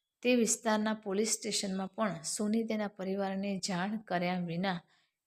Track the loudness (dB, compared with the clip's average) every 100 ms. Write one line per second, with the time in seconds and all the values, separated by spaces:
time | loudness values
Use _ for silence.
0 | _ _ 4 4 4 2 2 2 2 -2
1 | -2 0 0 0 -2 -2 -2 -2 -4 -2
2 | -2 -2 -6 -2 2 2 2 -2 -2 -4
3 | -4 -2 -2 -2 -2 -2 -2 -2 -2 -4
4 | -2 0 0 0 -2 -2 -2 -2 -6 _
5 | _ _